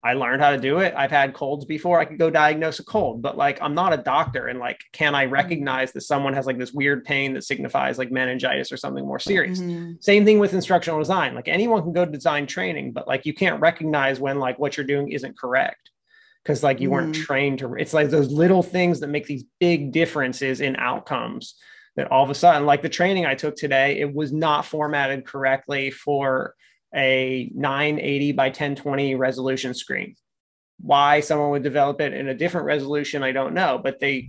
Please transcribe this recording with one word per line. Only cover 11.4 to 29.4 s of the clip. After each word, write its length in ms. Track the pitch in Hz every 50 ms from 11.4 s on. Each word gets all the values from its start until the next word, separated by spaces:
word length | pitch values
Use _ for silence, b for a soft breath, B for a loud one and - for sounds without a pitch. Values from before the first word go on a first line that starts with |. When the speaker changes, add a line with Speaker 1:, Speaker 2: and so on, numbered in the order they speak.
| 123 165
Speaker 1:
anyone 340 | 160 180 220 240 226 208 156
can 120 | 170 170
go 100 | 175 180
design 420 | 170 151 139 - 170 147 147 143
training, 460 | 131 - 180 185 185 165 143 135 131 120
but, 160 | - - -
like, 160 | 135 135 -
you 80 | 151 147
can't 280 | - 196 180 156 151
recognize 600 | 151 165 165 - 160 156 151 147 135 135 135 123
when, 180 | 135 135 135 143
like, 200 | 135 127 127 127
what 180 | 147 143 139
you're 100 | - 143
doing 240 | 131 143 143 143 143 151
isn't 260 | 143 127 131 - -
correct. 520 | - 123 127 135 - - - _ _ _ _ _ _ b b b b b b b b
'Cause, 180 | - 151 120 -
like, 180 | 143 135 120
you 100 | 131 131
weren't 220 | 135 - 165 160 156
Speaker 2:
Mm-hmm. 120 | 156 156
Speaker 1:
trained 340 | - 143 135 143 143 135 131
to, 160 | 135 120 123
it's, 180 | - 151 - -
like, 160 | 160 147 139
those 240 | 143 151 143 127 143
little 300 | 147 165 180 190 185 175
things 380 | 180 - 185 180 175 170 -
that 80 | 160 143
make 180 | 147 147 147
these 180 | - 147 131 117 _ _ _
big 320 | 180 175 170 160 143 135 120
differences 720 | 160 165 160 - 151 135 127 123 - 139 135 131 123 139
in 140 | 139 131
outcomes 800 | - - 123 127 - - - 151 120 117 117 - - - - - B B B B B B B B
that 140 | - 135 -
all 140 | 135 135 139
of 60 | 135
a 40 | 143
sudden, 300 | - - 175 160 147 143
like, 160 | 147 143 143
the 80 | - 160
training 380 | - - 175 185 196 190 170
I 80 | 170 170
took 200 | 170 - 151 147
today, 440 | - - 143 139 135 135 143 147 -
it 140 | 147 143 139
was 180 | 147 156 135 139
not 320 | 156 160 156 147 147 147
formatted 600 | - - 156 151 147 151 143 139 135 135 135 127
correctly 640 | - - 139 135 135 135 135 - - 143 139 135 135
for 640 | 131 - - 147 147 139 143 135 131 131 - - - b b b b b b _ -
a 560 | 143 135 131 131 131 131 131 131 131 123 - -
nine 440 | 131 139 139 135 139 147 151 151 151
eighty 340 | - 143 143 139 143 143 139
by 180 | 139 135 135
ten 240 | 131 - 151 143 143
twenty 400 | 139 - 147 139 139 143 139 131
resolution 600 | 127 131 131 127 123